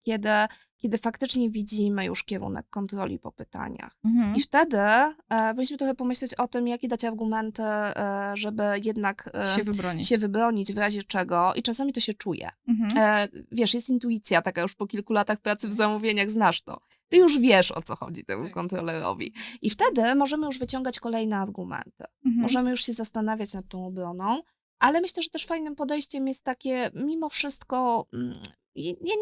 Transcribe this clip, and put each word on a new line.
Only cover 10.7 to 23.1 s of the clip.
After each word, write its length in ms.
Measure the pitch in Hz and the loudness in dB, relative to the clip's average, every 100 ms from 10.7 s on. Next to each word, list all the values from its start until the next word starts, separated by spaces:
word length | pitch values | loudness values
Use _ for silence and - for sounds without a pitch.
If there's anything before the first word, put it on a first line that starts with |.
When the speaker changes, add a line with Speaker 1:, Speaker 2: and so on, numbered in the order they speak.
Speaker 1:
w 40 | 208 | 0
razie 260 | 208 208 | 0 -2
czego. 500 | - 196 180 175 180 - | -4 -2 0 2 2 2
I 60 | |
czasami 300 | 233 226 277 | 0 0 0
to 60 | 240 | -2
się 140 | 220 | -2
czuje. 360 | 208 196 156 - - - | -2 -6 -6 -8 -6 0
Speaker 2:
Mhm. 220 | 226 220 - | 2 4 4
Speaker 1:
E, 300 | 214 208 208 - - | 4 4 0 -6 -6
wiesz, 220 | 226 214 | 0 2
jest 160 | 240 247 | 2 0
intuicja 520 | 247 247 226 - 170 | 0 0 -2 2 2
taka 200 | 190 185 | 2 -2
już 140 | 185 - | -4 -4
po 120 | 202 | -8
kilku 260 | 208 - | -6 0
latach 260 | 208 202 208 | 0 2 0
pracy 300 | 214 214 214 | -2 -2 -2
w 40 | |
zamówieniach, 560 | 220 214 214 220 208 202 | 2 2 2 0 2 2
znasz 320 | 220 190 - | 4 4 2
to. 180 | - - - - - | -4 -14 -16 -20 4
Ty 80 | 349 | 8
już 220 | 349 285 | 8 8
wiesz, 320 | 247 190 180 | 8 8 6
o 100 | - | 0
co 140 | - 107 | -6 -6
chodzi 300 | - 165 - | -8 -10 -6
temu 180 | 98 | -6
Speaker 2:
Tak. 100 | 151 | -6
Speaker 1:
kontrolerowi. 800 | 180 180 185 165 160 90 - - - - - | -6 -6 -4 -4 -4 -4 -4 -6 -6 -6 -4
I 80 | 208 | -2
wtedy 460 | - 466 277 226 277 | 2 2 2 2 2
możemy 300 | 277 302 294 | 2 -2 -4
już 140 | 254 | -4
wyciągać 400 | 240 262 254 - | -4 -4 -2 -4
kolejne 380 | 233 226 220 202 | -4 -4 -2 -2
argumenty. 640 | 196 190 180 - - - - _ 269 | -4 -8 -10 -10 -12 -18 -20 _ 0
Speaker 2:
Mhm. 160 | 233 | 2
Speaker 1:
Możemy 280 | 233 254 247 | 2 2 2
już 140 | 247 | 2
się 100 | - | 0
zastanawiać 600 | 226 220 | 0 -2